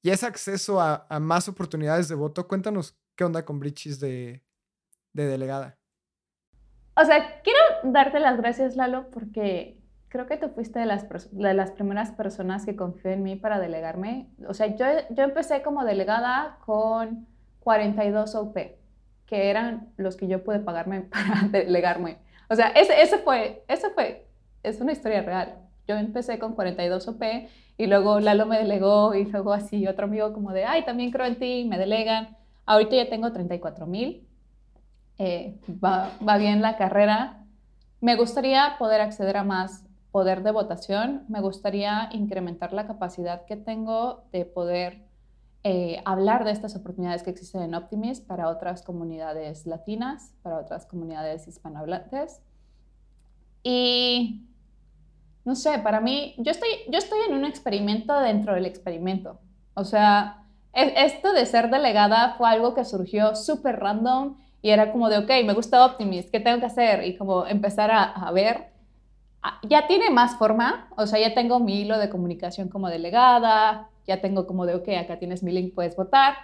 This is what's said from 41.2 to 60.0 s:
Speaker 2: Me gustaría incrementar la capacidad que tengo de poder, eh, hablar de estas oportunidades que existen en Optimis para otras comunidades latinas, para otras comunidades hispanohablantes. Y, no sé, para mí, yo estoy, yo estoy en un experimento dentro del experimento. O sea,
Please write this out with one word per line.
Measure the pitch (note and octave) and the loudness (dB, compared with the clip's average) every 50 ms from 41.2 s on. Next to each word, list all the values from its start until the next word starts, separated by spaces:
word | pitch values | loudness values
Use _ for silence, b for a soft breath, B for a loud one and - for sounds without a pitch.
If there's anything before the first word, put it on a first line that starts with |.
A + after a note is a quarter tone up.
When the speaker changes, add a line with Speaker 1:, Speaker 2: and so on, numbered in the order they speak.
| - - | -8 -8
Speaker 2:
Me | G#3+ G#3 | -6 -4
gustaría | G3 F#3+ G3 - - G3+ F#3+ G3+ G3+ G#3 G#3 G#3+ A3+ A3 | -4 -4 -6 -4 -6 -4 -4 -2 -2 -2 -2 -4 -4 -6
incrementar | - G#3+ G3+ G#3 G3 F#3 F3+ F3 E3+ E3+ F3+ F3 F#3+ | -6 -6 -4 -4 -4 -6 -6 -8 -8 -8 -10 -8 -6
la | G3+ G#3 | -8 -8
capacidad | G#3 A3 G#3+ F#3 F3 F3 - F3 F3 F3 F3 F3 | -8 -8 -8 -8 -8 -8 -8 -8 -8 -8 -10 -10
que | - G#3+ | -14 -14
tengo | G#3 G#3 A3+ A3 A3 A3 A3 A3+ A3+ A#3 B3 B3+ - _ _ - | -12 -10 -10 -8 -8 -6 -4 -4 -4 -4 -4 -6 -10 _ _ -6
de | F3+ F3 | -6 -6
poder, | F3 - F#3 F3 F3 F3 F3 F3+ F3 F3+ - - _ _ _ _ _ _ _ _ _ _ _ _ | -6 -6 -6 -4 -2 -2 -2 -4 -6 -8 -14 -20 _ _ _ _ _ _ _ _ _ _ _ _
eh, | G#3 F#3 F3+ F3+ E3+ E3 - - | -2 0 0 -2 -4 -6 -6 -4
hablar | G3+ F#3+ F#3+ F#3+ G#3 A3+ B3 A3+ | -4 -2 0 2 2 2 2 0
de | G#3+ | -2
estas | G#3 G#3 - G#3 - | -4 -4 -8 -12 -12
oportunidades | F#3+ - - F3+ - F3+ F3 F3 F3 - | -14 -14 -12 -10 -8 -6 -6 -6 -6 -6
que | F#3+ | -8
existen | F3+ - F3+ - - F#3+ | -10 -10 -14 -12 -10 -8
en | F3 E3 E3+ | -8 -6 -8
Optimis | E3+ E3+ - G#3+ G#3 G#3+ A#3 C4 B3 | -8 -8 -8 -8 -6 -6 -6 -8 -8
para | - - F#3 F3 E3+ D#3+ | -12 -12 -8 -4 -4 -4
otras | E3 E3 - F3+ F3+ F3 | -4 -4 -6 -8 -10 -10
comunidades | - - F3 E3+ E3 E3 D#3+ D#3+ D#3+ D#3+ D#3 D#3+ D#3 D3+ D#3 D#3 - | -12 -12 -10 -10 -8 -10 -10 -10 -10 -8 -8 -8 -10 -10 -12 -12 -10
latinas, | E3 E3 D#3+ - G3+ G#3+ A3 A#3+ C4 C#4+ - - - _ _ _ | -10 -10 -10 -8 -10 -8 -6 -6 -8 -10 -12 -16 -20 _ _ _
para | F3 E3 D#3+ | -8 -8 -8
otras | C#3+ D#3+ - E3+ - | -8 -10 -12 -14 -12
comunidades | _ - F3 E3 E3 D#3+ D#3 D#3 D#3 D#3 D#3+ D#3 | _ -12 -12 -10 -10 -10 -8 -8 -8 -8 -10 -12
hispanohablantes. | E3+ - - _ E3 D3+ D3+ D#3 D#3 F3+ - - - C4 C#4 D4+ - - _ _ _ _ _ _ _ _ _ _ _ _ _ _ _ _ _ _ _ _ _ _ _ _ _ _ | -18 -20 -18 _ -16 -14 -12 -8 -8 -8 -8 -8 -10 -8 -8 -8 -8 -12 _ _ _ _ _ _ _ _ _ _ _ _ _ _ _ _ _ _ _ _ _ _ _ _ _ _
Y, | B3 B3 B3 B3 B3 B3 B3 B3 B3 A#3+ B3 A#3+ G#3+ G#3+ - - - _ _ _ _ _ _ _ _ _ _ _ _ _ _ _ _ _ _ _ | -2 0 2 2 2 2 2 2 0 0 0 -2 -4 -6 -12 -16 -20 _ _ _ _ _ _ _ _ _ _ _ _ _ _ _ _ _ _ _
no | A#3+ C4 | -6 -6
sé, | B3 - D#4 D4 A#3 | 0 0 0 0 2
para | - - A3+ G#3+ | 0 0 0 2
mí, | A3 B3 C4+ C#4+ C#4+ - - | 0 0 -2 -2 -4 -8 -10
yo | - A#3 C#4+ | -6 -2 -2
estoy, | E4 - A#4 A#4 - - - - | -2 -2 -2 -4 -4 -4 -6 -2
yo | C4+ F4 | -2 -2
estoy | - - G#4+ G#4+ A4+ | -2 0 -2 -2 0
en | G#4+ C#4+ | 0 0
un | C4+ C#4 | -2 -2
experimento | D4 C#4 - - B3 G3+ G3+ G3+ G3+ G#3+ A3+ A3+ - C#4+ C#4+ | -4 -6 -6 -6 -4 -2 -2 0 0 -2 -2 0 0 0 2
dentro | C4+ A#3 G#3+ G#3 G#3 G#3 G3 | 2 2 2 0 0 0 -2
del | F3+ F#3 | -2 -2
experimento. | F3+ F3 - - F#3 E3+ E3 F3 F#3 F#3+ F#3+ F#3 D#3 - - _ _ _ _ _ _ _ | -4 -6 -8 -10 -10 -8 -6 -4 -4 -4 -4 -8 -10 -16 -18 _ _ _ _ _ _ _
O | G3+ G3 | -8 -6
sea, | G3 - G#3 | 0 4 4